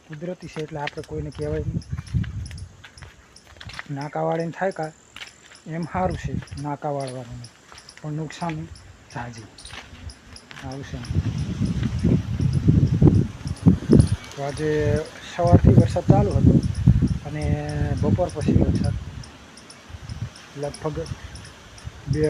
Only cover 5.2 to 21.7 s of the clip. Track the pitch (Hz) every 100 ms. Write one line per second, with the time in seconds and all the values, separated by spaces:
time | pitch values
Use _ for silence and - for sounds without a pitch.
5.2 | - - - - - 160 170 185 185 156
6.2 | 139 131 - - 147 143 151 143 135 127
7.2 | 120 123 117 - - - - - 151 151
8.2 | 156 - 175 160 165 - - - - 127
9.2 | 120 113 107 - - - - - - -
10.2 | - - - - 135 139 - 131 120 -
11.2 | - - - - - - - - - -
12.2 | - - - - - - - - - -
13.2 | - - - - - - - - - -
14.2 | - - 139 143 156 151 147 147 160 -
15.2 | - - 175 175 - - - 180 - 196
16.2 | 202 - - - - - - - - -
17.2 | 147 151 147 147 147 147 147 - - -
18.2 | 170 151 143 - - - - - - -
19.2 | - - - - - - - - - -
20.2 | - - - 143 143 - 156 151 160 -
21.2 | - - - - -